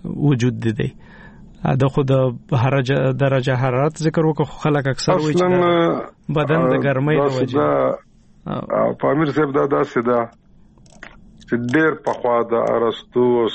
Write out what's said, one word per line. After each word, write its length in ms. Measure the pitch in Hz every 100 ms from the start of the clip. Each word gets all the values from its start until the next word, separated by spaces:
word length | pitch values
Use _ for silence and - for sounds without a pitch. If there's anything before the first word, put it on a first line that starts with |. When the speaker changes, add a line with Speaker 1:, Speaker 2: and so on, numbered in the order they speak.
Speaker 1:
وجود 560 | - - 143 131 123 113
دی 120 | 113
دی. 160 | 110 131 - - - - - - - 160 139
دا 60 | 135
خو 160 | 151
د 100 | 135 135 131 120 -
حرج-، 580 | 123 127 139 131 143 139
درجه 420 | 131 139 135 127
حرارت 440 | 127 131 127 147 156
ذکر 240 | 156 156
وکړو، 220 | 160 156
خو 140 | 147 -
خلک 300 | 156 143 135
اکثر 240 | 131 -
وایي 220 | - 151
چې 100 | 165
Speaker 2:
اصلاً، 160 | 180 180
Speaker 1:
دا 400 | 175 170 170 147 - - -
بدن 340 | 156 139 160 127
د 60 |
Speaker 2:
آه، 180 | 131 135
Speaker 1:
ګرمۍ 240 | 131 143 151
د 120 | 143
Speaker 2:
داسې 140 | 131
Speaker 1:
وجې. 120 | 131
Speaker 2:
ده. 120 | 135 147
Speaker 1:
او 1200 | 143 131 131 - - - - - - - 107 113
Speaker 2:
آه، 20 |
پامیر 320 | 120 135 139
صاحب، 300 | 156 135 151
دا 120 | 139 143
داسې 400 | 147 139 131 117
ده. 220 | 120 117 - _ - - - - - - - - - -
چې 80 | 120 120
ډېر 180 | 143 160 139 -
پخوا 320 | - 123 120 117
د 20 |
ارسطو 720 | 117 113 117 117 104 - 120 123 120
او 60 | 113